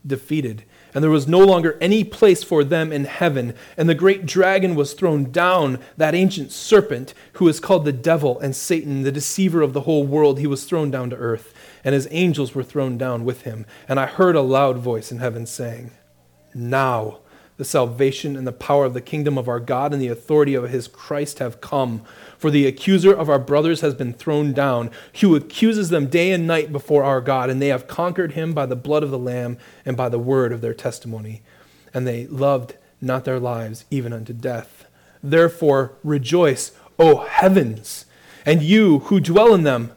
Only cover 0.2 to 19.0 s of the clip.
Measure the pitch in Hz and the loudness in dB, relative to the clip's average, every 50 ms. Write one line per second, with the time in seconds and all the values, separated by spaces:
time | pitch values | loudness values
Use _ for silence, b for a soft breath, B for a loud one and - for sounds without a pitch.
0.2 | - - 151 156 135 117 107 110 - b b b b b b 139 156 156 156 151 | -6 -6 -6 -6 -6 -8 -10 -12 -18 b b b b b b 0 2 2 2 2
1.2 | 135 147 170 185 196 196 190 175 165 165 151 - 160 180 208 220 196 - - - | 2 2 6 6 8 8 6 4 2 -2 -2 0 0 2 2 2 0 -4 0 4
2.2 | 226 202 180 175 - - 180 151 143 139 175 160 160 156 151 143 139 139 - - | 4 4 6 4 0 0 0 0 2 2 0 -2 -2 -2 -4 -6 -6 -6 -4 -2
3.2 | 185 170 143 131 120 120 113 B B B B B 156 170 160 143 175 190 196 190 | -2 -2 0 -2 -6 -6 -10 B B B B B 2 2 2 4 4 2 2 2
4.2 | 185 151 - 185 190 185 190 196 190 185 170 147 143 143 - - 190 170 156 143 | -4 -4 0 2 2 4 4 2 0 0 0 -2 -2 -4 -2 -2 0 0 0 0
5.2 | 139 123 127 180 175 180 185 180 151 135 127 123 B B B - 156 156 165 175 | -2 -2 0 2 2 4 4 2 2 0 -2 -6 B B B -2 0 0 2 2
6.2 | 190 190 190 175 139 - - - - - 220 202 202 - 135 120 131 - b b | 2 2 0 -2 -10 -12 -12 -14 0 4 4 4 4 2 -8 -8 -8 -14 b b
7.2 | b b b - 180 165 147 - - - 196 175 147 147 139 123 113 170 165 156 | b b b 2 2 2 2 2 0 0 2 2 2 -2 -4 -2 0 0 2 2
8.2 | 147 135 123 - - 139 135 - - - 180 165 - 147 139 135 135 139 135 147 | 2 -2 -2 -2 -6 -6 -6 -6 -4 -2 -2 -2 -2 -4 -6 -4 -4 -4 -4 -4
9.2 | - - - 196 190 185 160 170 151 143 127 143 135 - 160 147 143 135 143 151 | -8 -6 -2 0 0 2 2 2 0 0 0 -4 -2 0 0 0 0 0 2 4
10.2 | 151 143 135 135 143 147 139 135 - - 180 165 151 143 131 131 123 123 123 - | 4 4 2 2 -2 -4 -4 -6 -6 -4 -4 -2 -2 -2 -4 -6 -6 -8 -8 -6
11.2 | 123 117 113 107 - - B B B B B B B 135 139 139 131 143 156 165 | -4 -4 -4 -6 -8 -20 B B B B B B B 0 0 0 -2 -2 -2 0
12.2 | 185 180 147 143 139 123 - 139 123 - - 147 135 131 123 113 131 127 123 117 | 0 0 0 -2 -4 -4 -4 -8 -8 -6 -4 -4 -4 -4 -4 -6 -4 -6 -4 -4
13.2 | 117 127 123 - - 131 113 110 107 B B B B B 135 135 131 - - - | -4 -6 -6 -6 -12 -12 -12 -12 -16 B B B B B -2 -2 -2 -4 0 2
14.2 | 190 180 170 151 135 127 131 135 143 135 127 123 120 123 120 110 107 - 123 120 | 2 4 4 2 2 2 2 2 2 2 0 -2 -4 -6 -6 -6 -8 -10 -10 -6
15.2 | 127 123 113 117 117 - - - 127 117 113 117 123 117 _ _ _ _ _ _ | -6 -6 -6 -8 -12 -12 -10 -12 -10 -12 -12 -14 -18 -20 _ _ _ _ _ _
16.2 | _ _ _ _ _ _ _ 123 120 120 131 135 135 131 123 113 110 107 - - | _ _ _ _ _ _ _ -10 -6 -2 0 0 0 0 0 -2 -4 -8 -12 -14
17.2 | b b b b b b b - 131 - - 143 123 120 117 120 139 135 135 - | b b b b b b b -12 -10 -2 0 0 0 0 0 0 0 0 0 -4
18.2 | - 151 139 135 131 127 123 - - - 143 143 139 131 123 123 | -8 -8 -8 -6 -8 -10 -10 -10 -2 0 2 2 2 0 -2 -6